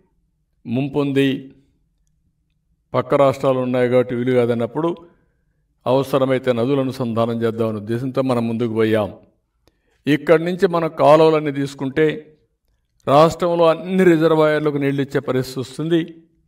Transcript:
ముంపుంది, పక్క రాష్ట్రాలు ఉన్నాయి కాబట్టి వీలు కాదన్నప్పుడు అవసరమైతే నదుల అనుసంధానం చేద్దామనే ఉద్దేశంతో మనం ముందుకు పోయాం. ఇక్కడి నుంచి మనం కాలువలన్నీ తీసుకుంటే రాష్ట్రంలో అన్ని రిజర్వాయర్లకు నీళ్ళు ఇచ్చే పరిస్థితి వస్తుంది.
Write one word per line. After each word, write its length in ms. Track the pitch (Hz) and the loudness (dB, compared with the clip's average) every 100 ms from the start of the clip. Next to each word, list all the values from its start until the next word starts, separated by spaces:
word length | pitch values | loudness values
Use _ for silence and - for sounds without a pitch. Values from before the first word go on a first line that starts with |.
| _ _ _ _ _ _ - | _ _ _ _ _ _ -8
ముంపుంది, 880 | 120 139 143 143 135 139 131 - - _ _ _ _ _ _ _ _ _ _ _ _ _ | -6 -4 -4 -2 0 0 -2 -8 -20 _ _ _ _ _ _ _ _ _ _ _ _ _
పక్క 200 | 127 123 | -6 0
రాష్ట్రాలు 440 | 143 135 - 139 131 | 2 2 2 -2 -2
ఉన్నాయి 300 | 127 127 123 | -2 0 2
కాబట్టి 260 | 127 117 | 2 0
వీలు 180 | 120 123 | -2 0
కాదన్నప్పుడు 640 | 127 120 117 117 143 165 165 - _ _ _ _ _ _ _ 117 | 2 2 0 -4 -4 -4 -6 -12 _ _ _ _ _ _ _ -2
అవసరమైతే 680 | 131 135 143 131 131 127 | 0 0 0 0 0 0
నదుల 280 | 117 120 139 | -2 0 -2
అనుసంధానం 640 | 131 120 120 113 117 117 | -2 -6 -4 -2 -2 -2
చేద్దామనే 340 | 113 110 113 110 | -4 -2 -4 -6
ఉద్దేశంతో 460 | 104 117 135 131 | -6 -6 -4 -4
మనం 260 | 131 120 117 | -2 -2 -2
ముందుకు 260 | 113 120 | -4 -4
పోయాం. 400 | 110 110 107 98 - _ _ _ _ _ _ _ _ - | 0 0 0 -2 -8 _ _ _ _ _ _ _ _ -2
ఇక్కడి 380 | 151 151 160 | -2 2 2
నుంచి 220 | 175 180 185 | 2 -2 -2
మనం 240 | 170 160 156 | 0 -4 2
కాలువలన్నీ 540 | 139 156 160 156 151 | 4 6 6 2 -2
తీసుకుంటే 840 | 139 139 - 135 143 156 151 - _ _ _ _ _ _ _ - | -4 -8 -8 -6 0 0 -2 -12 _ _ _ _ _ _ _ 0
రాష్ట్రంలో 600 | 139 160 156 175 170 165 | 4 4 2 -2 2 2
అన్ని 360 | 160 175 190 | 2 -2 2
రిజర్వాయర్లకు 720 | 185 160 165 156 151 151 147 143 | 4 6 4 4 2 2 0 0
నీళ్ళు 260 | 139 139 | 0 -2
ఇచ్చే 180 | 135 143 | -2 -4
పరిస్థితి 400 | 131 127 127 135 | -2 -2 -4 -8
వస్తుంది. 540 | 120 - 160 165 156 - _ _ | -10 -8 -2 -2 -2 -10 _ _